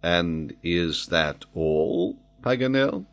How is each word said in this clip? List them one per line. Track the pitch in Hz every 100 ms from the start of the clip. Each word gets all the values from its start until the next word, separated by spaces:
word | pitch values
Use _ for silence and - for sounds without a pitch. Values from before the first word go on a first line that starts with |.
And | 85 87 85 80 78 -
is | 80 87 85 78 -
that | 85 78 71 -
all, | 82 80 78 80 - 185 - _ _
Paganel? | 123 127 131 135 139 - 190